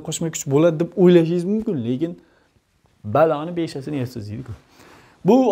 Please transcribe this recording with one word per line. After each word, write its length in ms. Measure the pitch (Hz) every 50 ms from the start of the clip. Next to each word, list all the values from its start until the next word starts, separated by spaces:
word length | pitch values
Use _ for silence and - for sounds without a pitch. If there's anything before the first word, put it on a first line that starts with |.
| 151
qo'shma 240 | - 156 - 170 160
kuch 140 | 160 - -
bo'ladi 340 | 147 135 143 160 175 165 151
deb 120 | 170 165 -
o'ylashingiz 500 | - 185 180 180 175 165 160 170 175 170
mumkin, 300 | 185 208 220 220 226 190 139 110
lekin 260 | 117 131 131 160 170 175 - _ _ _ _ _ _ _ _ _ _ _ _ _ _ _ _ _
baloni 520 | 107 104 139 160 165 151 143 151 170 180 170
beshasini 380 | 165 151 - 143 131 143 151
yersiz 340 | 139 123 123 - 117 104 104
deydi-ku. 220 | 104 117 - - 101 - _ _ _ _ - - - - _ _ _ _ _
Bu 120 | - 226 247 262 240